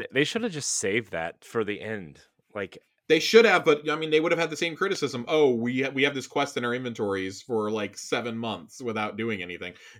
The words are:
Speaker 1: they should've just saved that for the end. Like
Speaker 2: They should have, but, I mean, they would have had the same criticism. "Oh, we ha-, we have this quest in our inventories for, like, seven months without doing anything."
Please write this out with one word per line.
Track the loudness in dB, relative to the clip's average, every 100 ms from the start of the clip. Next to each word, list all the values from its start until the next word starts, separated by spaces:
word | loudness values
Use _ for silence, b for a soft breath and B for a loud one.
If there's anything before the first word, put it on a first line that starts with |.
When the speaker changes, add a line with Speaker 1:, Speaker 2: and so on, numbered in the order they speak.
| -4
Speaker 1:
they | 0
should've | 0 0 -4
just | -4 -4 -2
saved | 0 0 -2
that | -6 -6 -8
for | -8 -4 -2
the | -4
end. | -6 -10 -10 -18 _ _ _ -10
Like | -10 -12 _ _ 2
Speaker 2:
They | 4
should | 8 8
have, | 8 6 4
but, | 2 2
I | -4
mean, | 2
they | 2
would | 4
have | 0
had | 0
the | -2
same | -4 -2
criticism. | -2 0 -2 -4 -2
"Oh, | 4 4
we | 4 0 -2
ha-, | -2
we | 2
have | 0 0
this | -4
quest | -2 -2 -2
in |
our | -2
inventories | -4 -6 -4 -2 -2 -4 -8
for, | -4 -2 0
like, | -2 -4 -8
seven | -4 -4 -2 -6
months | -6 -8 -10 -10
without | -6 -4 -4 -4
doing | -4 -4
anything." | -6 -10 -12 -14 B